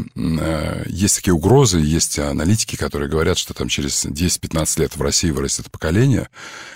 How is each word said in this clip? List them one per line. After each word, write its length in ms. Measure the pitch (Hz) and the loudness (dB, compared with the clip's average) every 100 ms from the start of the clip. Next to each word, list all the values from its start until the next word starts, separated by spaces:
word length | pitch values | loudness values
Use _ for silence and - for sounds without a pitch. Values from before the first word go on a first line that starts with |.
| - - | -2 -4
м, 220 | - 80 | -2 -2
э, 440 | 78 78 80 - - | -2 -2 -4 -6 -4
есть 300 | 87 101 - | 0 0 2
такие 180 | 98 | 2
угрозы, 440 | 85 92 135 123 90 | 4 6 6 6 4
есть 380 | 76 80 - - | 2 2 0 -2
аналитики, 580 | 71 69 82 107 - - | -2 0 2 2 0 -4
которые 340 | 73 71 71 | -4 -4 -2
говорят, 260 | 78 82 87 | 0 0 0
что 160 | - | -4
там 160 | - 64 | -6 -4
через 380 | - 69 - - | -2 -2 -2 -4
десять-пятнадцать 720 | 67 87 - - 80 78 - | -2 0 -2 -4 -2 -2 0
лет 180 | 73 - | -2 -2
в 60 | |
России 280 | 71 - 87 | -2 0 0
вырастет 400 | 67 69 - - | 0 -2 -4 -8
поколение, 580 | - 80 92 135 110 - - - - - | -6 0 4 4 2 -2 -12 -18 -16 -18